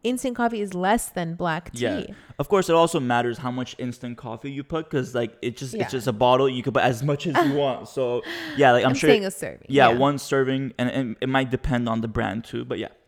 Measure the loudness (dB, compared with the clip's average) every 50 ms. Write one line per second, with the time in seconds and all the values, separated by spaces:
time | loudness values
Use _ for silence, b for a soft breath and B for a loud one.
0 | -2 -4 -4 -2 -4 -6 -2 0 -2 -2 0 -2 -6 -6 -4 -2 2 2 2 2
1 | 0 -6 -8 -6 -6 -6 -6 -4 -4 -2 -2 -4 -8 -10 -8 -4 -4 -2 -2 -4
2 | -8 -10 -16 B B B B -8 -2 2 2 2 4 4 6 6 6 4 2 -2
3 | 0 2 0 0 0 0 -4 -4 -6 -6 -6 -6 -8 -10 -10 -10 -10 -10 -10 -10
4 | -12 -12 -12 -12 -12 -12 -12 -10 -10 -10 -10 -10 -8 _ -6 -6 -6 -2 -2 -4
5 | -2 -2 -2 -2 -2 -4 -6 _ -8 -8 -6 -6 -12 -10 -6 -6 -4 -4 -4 -2
6 | -2 -2 0 2 4 6 6 6 4 2 0 -2 -4 0 0 2 2 2 2 0
7 | -2 -2 -2 -2 -4 0 0 2 2 2 2 2 0 0 -2 -6 -10 -8 -4 -2
8 | -2 -2 -2 -4 -6 B B B B B B 6 6 8 8 8 4 2 2 4
9 | 6 6 6 6 4 -4 -6 -8 -10 -10 -10 -14 -8 0 4 6 6 6 6 4
10 | 2 2 2 -2 -4 0 0 2 2 2 0 -2 -4 -6 -4 -4 -4 -2 -2 -4
11 | -4 -4 -6 -4 -4 0 0 0 0 0 -4 -4 -2 -2 0 0 0 -2 -2 -2
12 | -4 -4 -4 -4 -4 -2 -4 -8 -10 -8 -10 -10 -6 -6 -6 -8 -8 -10 -12 _
13 | _